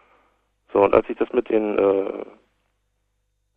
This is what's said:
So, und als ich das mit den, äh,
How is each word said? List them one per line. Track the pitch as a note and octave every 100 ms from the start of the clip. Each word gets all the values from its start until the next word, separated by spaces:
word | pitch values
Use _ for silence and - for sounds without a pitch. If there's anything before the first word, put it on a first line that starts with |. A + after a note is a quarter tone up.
| _ _ _ _ _ _ _
So, | G2+
und | G2
als | A2 -
ich | -
das | A2+
mit | B2+ -
den, | A2 G#2+ G#2
äh, | G2 G2 G2+ G2+ - - _ _ _ _ _ _ _ _ _ _ _